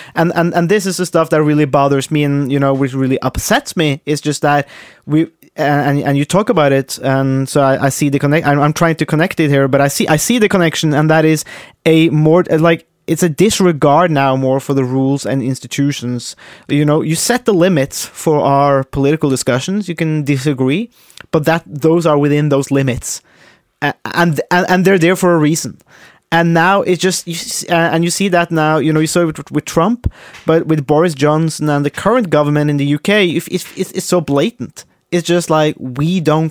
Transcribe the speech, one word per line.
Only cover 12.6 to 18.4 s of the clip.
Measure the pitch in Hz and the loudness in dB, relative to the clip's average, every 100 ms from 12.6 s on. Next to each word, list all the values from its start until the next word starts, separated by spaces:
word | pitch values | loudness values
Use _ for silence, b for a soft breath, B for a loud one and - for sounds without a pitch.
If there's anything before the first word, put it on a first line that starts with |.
| 170 165 _ _ - | 2 0 _ _ -6
it's | 160 | -2
a | 175 | 0
disregard | 139 214 - 185 147 151 147 180 | 2 0 2 0 2 2 4 2
now | 147 139 131 | 2 2 0
more | 131 135 | 0 -2
for | - | 0
the | 135 | -2
rules | 127 131 135 139 104 | 0 0 0 -2 -2
and | 135 | -4
institutions. | 127 131 123 - 143 139 120 123 - - B B B | -2 -6 -6 -4 -2 -2 -6 -8 -10 -16 B B B
You | 143 147 | 0 2
know, | 151 | 0
you | 156 | 0
set | 160 - 240 - | -2 -2 -2 0
the | |
limits | 185 180 160 135 - | 2 2 2 -2 -6
for | - - 165 | -14 -6 0
our | 147 | 2